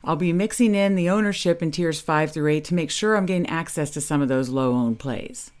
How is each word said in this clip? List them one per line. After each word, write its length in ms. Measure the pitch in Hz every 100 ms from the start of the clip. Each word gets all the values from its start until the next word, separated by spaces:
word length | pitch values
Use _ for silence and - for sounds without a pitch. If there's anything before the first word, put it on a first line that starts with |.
I'll 140 | 147 156
be 180 | 175
mixing 400 | 175 214 - 233
in 220 | 202 196 190
the 120 | 175
ownership 540 | 202 208 196 180 170
in 80 | 165
tiers 320 | 151 170 156
five 280 | - 156 156
through 200 | 156 151
eight 140 | 151
to 100 | 151
make 160 | 175 151
sure 260 | - 214 214
I'm 80 |
getting 240 | 185 185 -
access 420 | 165 160 - 147
to 100 | 156
some 180 | - 147
of 80 | 139
those 220 | 131 127
low-owned 480 | 135 131 123 120 113
plays. 520 | 139 113 - - - -